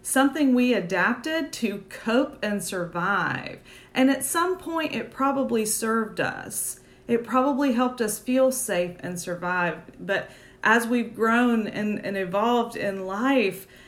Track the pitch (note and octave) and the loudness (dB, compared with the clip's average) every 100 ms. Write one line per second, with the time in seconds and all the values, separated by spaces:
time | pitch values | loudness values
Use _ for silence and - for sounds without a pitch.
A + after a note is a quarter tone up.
0 | - C4 C4+ D#4 C#4+ B3 B3 A3 E3+ F#3 | -2 2 2 4 4 4 4 2 0 0
1 | F#3+ B3 D#4 D#4+ D4 - A3 G3 - - | 0 0 -2 -4 -4 -4 -4 -4 -10 -10
2 | - A#3 D4+ - G#3+ G3+ F3 F#3+ E3+ E3+ | 0 2 0 -2 -4 -4 -4 -6 -4 -2
3 | F3+ G3+ D#3 - - - - - - - | 0 0 0 -4 -8 -14 -18 -20 -8 2
4 | C4 C4+ - E4+ F4 F#4 - E4 D#4 A3+ | 4 4 0 0 0 0 -4 -4 -2 -4
5 | - - C4+ C#4 A#3+ A3+ G#3+ - A3+ A3+ | -8 -2 0 2 0 0 0 -2 0 0
6 | G#3+ - C#3+ - - - - - - - | -2 -2 -4 -4 -8 -8 -8 -10 -16 -12
7 | - A#3 A#3 B3 C4+ C4 C#4+ A#3 B3 B3 | -2 -2 2 2 2 2 2 2 0 0
8 | A3 G#3+ - B3+ C4 C4 - F3+ F3 F3 | -4 -4 0 2 2 2 -2 -2 -2 -6
9 | - F3 F3+ F3 F3 F3+ F3 E3 - - | -10 -8 -6 -6 -4 0 -2 -4 -12 -12
10 | F3+ G3 - - - - - A3+ A3+ A#3+ | -4 -4 -4 -14 -20 -2 4 4 4 0
11 | A3 - A3 A#3 B3 A3+ G#3 - G#3 G#3 | 0 0 2 4 4 4 0 -4 -4 -2
12 | - G3 F#3 F#3+ A3+ A#3+ A#3 - G3+ F#3+ | -4 -4 -2 0 2 2 0 -2 -4 -4
13 | F#3 G3 B3+ C#4 G3+ F3 - - | -6 -2 2 4 2 -2 -12 -20